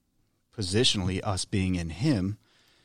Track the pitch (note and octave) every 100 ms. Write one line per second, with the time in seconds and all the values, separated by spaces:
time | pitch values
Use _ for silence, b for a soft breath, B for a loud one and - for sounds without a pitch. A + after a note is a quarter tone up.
0 | _ _ _ _ _ - F#2 G2+ C3 G#2+
1 | F#2 F#2 G#2+ F#2 - G2+ F#2 F2+ E2+ D#2+
2 | D#3 A2+ F#2+ G#2+ _ _ _ _